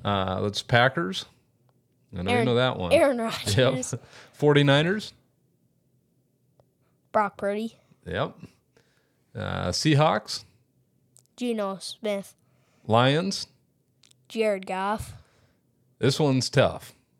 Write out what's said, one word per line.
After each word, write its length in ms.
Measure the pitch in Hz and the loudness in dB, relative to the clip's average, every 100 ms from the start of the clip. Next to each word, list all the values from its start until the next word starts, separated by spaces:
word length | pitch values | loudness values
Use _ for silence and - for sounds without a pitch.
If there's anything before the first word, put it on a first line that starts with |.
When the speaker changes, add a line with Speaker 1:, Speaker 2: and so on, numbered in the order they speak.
Speaker 1:
Uh, 360 | 104 101 95 95 | -4 -2 -2 -4
let's 200 | 101 98 | -4 -6
Packers. 640 | - 120 131 151 180 190 - _ _ _ _ _ _ _ _ 95 | 0 4 4 2 -4 -8 -12 _ _ _ _ _ _ _ _ -8
I 60 | |
know 60 | 90 | -2
you 40 | 123 | 0
Speaker 2:
Aaron, 100 | 123 | 2
Speaker 1:
know 100 | 120 | 2
that 220 | 127 95 | 2 0
one. 140 | 90 | 0
Speaker 2:
Aaron 260 | 302 311 247 | 4 4 2
Speaker 1:
<laughs> 280 | 226 - - | -4 -6 -2
Yep. 120 | - | 2
Speaker 2:
Rodgers. 380 | 127 262 247 123 - - - | 2 2 -4 -10 -12 -20 -20
Speaker 1:
Forty-niners. 800 | - 147 147 143 143 160 190 - - _ _ _ _ _ _ _ _ _ _ _ _ _ _ _ _ _ _ _ | 0 4 6 6 4 2 -2 -6 -16 _ _ _ _ _ _ _ _ _ _ _ _ _ _ _ _ _ _ _
Speaker 2:
Brock 260 | 220 202 - | -2 -2 -4
Purdy. 400 | 196 208 226 - _ _ 87 | -6 -6 -8 -12 _ _ -10
Speaker 1:
Yep. 300 | 87 147 - - _ _ _ _ _ _ _ _ - | -6 -6 -8 -20 _ _ _ _ _ _ _ _ -10
Uh, 320 | 98 92 92 | -6 -4 -4
Seahawks. 720 | 87 151 143 156 - - - - _ _ _ _ _ _ _ _ - | -2 2 4 4 2 -4 -12 -14 _ _ _ _ _ _ _ _ -8
Speaker 2:
Geno 400 | 247 226 196 190 | -6 -4 -4 -8
Smith. 560 | - - 214 196 - _ _ _ _ _ - | -12 -10 -6 -6 -8 _ _ _ _ _ 2
Speaker 1:
Lions. 640 | 113 131 147 190 - - _ _ _ _ _ _ _ _ | 4 4 2 -2 -6 -10 _ _ _ _ _ _ _ _
Speaker 2:
Jared 380 | 226 220 196 196 | -2 -2 -2 -4
Goff. 480 | 185 196 226 - - - _ _ _ _ _ _ _ | -6 -4 -4 -8 -16 -20 _ _ _ _ _ _ _
Speaker 1:
This 200 | 123 - | 0 2
one's 300 | 151 131 - | 2 2 0
tough. 440 | 139 98 82 - - _ | 2 2 0 -12 -20 _